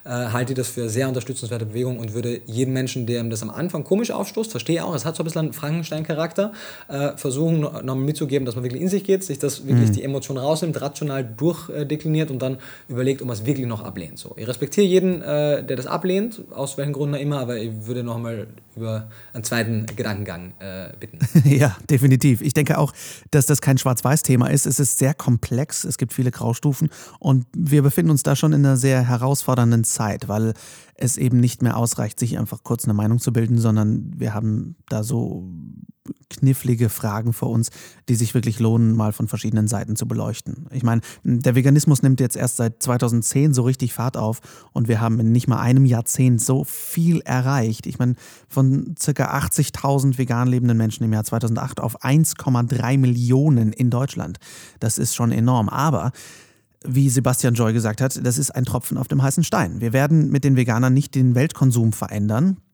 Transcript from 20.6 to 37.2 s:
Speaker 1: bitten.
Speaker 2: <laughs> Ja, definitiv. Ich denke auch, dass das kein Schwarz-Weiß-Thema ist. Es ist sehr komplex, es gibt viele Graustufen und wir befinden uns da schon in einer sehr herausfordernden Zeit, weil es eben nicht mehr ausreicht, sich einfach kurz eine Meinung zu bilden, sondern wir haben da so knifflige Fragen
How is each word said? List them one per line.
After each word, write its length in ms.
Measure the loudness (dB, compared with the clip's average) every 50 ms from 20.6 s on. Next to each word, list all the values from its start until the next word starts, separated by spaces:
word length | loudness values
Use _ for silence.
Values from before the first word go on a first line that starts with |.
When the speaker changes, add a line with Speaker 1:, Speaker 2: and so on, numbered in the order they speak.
| -14 -14 -12 -12 -14 -14 -16 -16
Speaker 1:
bitten. 200 | -18 -18 -6 -6 -6 4 4
Speaker 2:
<laughs> 120 | 6 6
Ja, 300 | 6 6 6 4 2 0 -4 -4 0
definitiv. 520 | 0 4 6 6 4 6 4 4 2 2
Ich 120 | 0 -2 0
denke 240 | 0 0 0 2 0
auch, 160 | 0 -2 -2 -12 -18 -18 -18 -18 -14 0
dass 140 | 2 2 4
das 140 | 4 2 2
kein 160 | 4 2 2 2
Schwarz-Weiß-Thema 680 | 2 0 -2 0 2 0 0 0 2 2 2 2 4 2
ist. 180 | 2 0 0
Es 140 | 0 0 0
ist 180 | 0 -2 0 2
sehr 160 | 0 0 0
komplex, 680 | _ 0 0 0 0 0 -2 -2 -4 -4 -4 -6 -8 -6
es 140 | -6 -4 -4
gibt 160 | -4 -6 -2
viele 180 | -2 -2 -2
Graustufen 580 | -2 -2 -4 -4 -4 0 0 -2 0 0 -2 -4 -4 -6 -20 -20 -20 -4
und 260 | 0 2 2 2 2 _ -6
wir 260 | -4 0 2 4 4
befinden 300 | 4 4 2 4 2 4
uns 120 | 2 2 2
da 120 | 2 0
schon 180 | 2 4 4 4
in 120 | 6 6
einer 120 | 4 4 4
sehr 300 | 4 4 4 4 2 2
herausfordernden 760 | 0 0 2 0 0 0 0 0 2 4 4 4 4 4 2
Zeit, 440 | 0 -2 -2 -2 -2 -4 -4 -6 -4
weil 260 | -2 0 0 -2 -2 -6 -12 -20 -20 -20 -20 _ _ _
es 200 | -4 -2 -2 0
eben 240 | 0 2 4 4
nicht 200 | 4 2 2 0
mehr 140 | 0 0 2
ausreicht, 440 | 0 0 -2 -2 -4 -4 -6 -4 -4
sich 180 | -4 -4 -2 -4
einfach 260 | -4 -6 -6 -12 _
kurz 220 | -6 -6 -2 -2
eine 80 | -2 0
Meinung 260 | 0 2 2 0 0
zu 140 | 0 0 0
bilden, 240 | 0 0 2 2 2
sondern 560 | 2 2 2 2 2 2 0 -2 -4 -6 -8
wir 180 | -6 -6 -4 -4
haben 440 | -2 -2 -2 -2 -2 -4 -8 -12 _ _ -8
da 160 | -6 -6 -4
so 400 | -2 -2 -4 -4 -4 -6 -8 -10 -12 -14 -14 -14 -16 -18 -18 -20 -20 -20 _ _ -16 -16 _ _ _
knifflige 600 | -6 0 2 2 2 2 0 -2 0 2 2 0
Fragen 440 | 0 -2 -6 -4 -4 -2